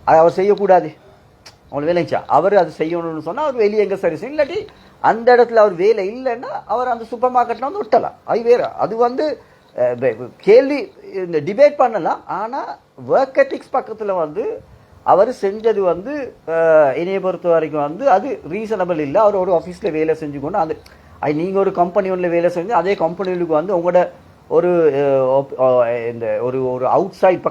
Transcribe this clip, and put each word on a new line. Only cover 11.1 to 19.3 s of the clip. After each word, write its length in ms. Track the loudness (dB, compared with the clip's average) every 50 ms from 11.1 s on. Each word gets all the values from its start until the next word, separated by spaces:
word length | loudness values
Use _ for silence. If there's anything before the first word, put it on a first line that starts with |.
| -10
இந்த 260 | -8 -6 -4 -4 -2
டிபேட் 360 | -2 -2 2 4 4 4 4
பண்ணலாம். 500 | 4 0 0 0 -2 -2 -4 -4 -4 -8
ஆனா 520 | -8 -8 -8 -8 -8 -8 -8 -10 -10 -12 -16 _ _ _ -14 -4 0
ஒர்க் 260 | 0 2 2 2 2
எத்திக்ஸ் 380 | 0 0 0 -2 -8 -8 -6
பக்கத்துல 440 | -6 -6 -4 -6 -8 -8 -6 -4 -2
வந்து 440 | -2 -4 -4 -4 -6 -6 -6 -8 -10 -14 -20 -20 -20 _ _ _ -4
அவர் 260 | 0 4 4 4 4 2
செஞ்சது 500 | 0 -2 -4 -4 -4 -2 0 0 0 2
வந்து, 560 | 0 0 0 -2 -4 -8 -8 -8 -8 -10 -14 -14 _
அஹ், 480 | -4 -2 2 4 6 6 6 6 4 2
என்னைய 260 | 0 -2 -4 -4 -2
பொறுத்த 280 | -2 -4 -4 -2 0 2
வரைக்கும் 320 | 2 2 2 0 -2 -4
வந்து 300 | -4 -4 -4 -2 2 2
அது 300 | 2 2 2 -2 -8 -8 -8 -8
ரீசனபிள் 500 | -8 -8 -6 -4 -4 -2 -2 -2 -2 -2
இல்ல. 220 | -2 0 2 2
அவர் 140 | 2 4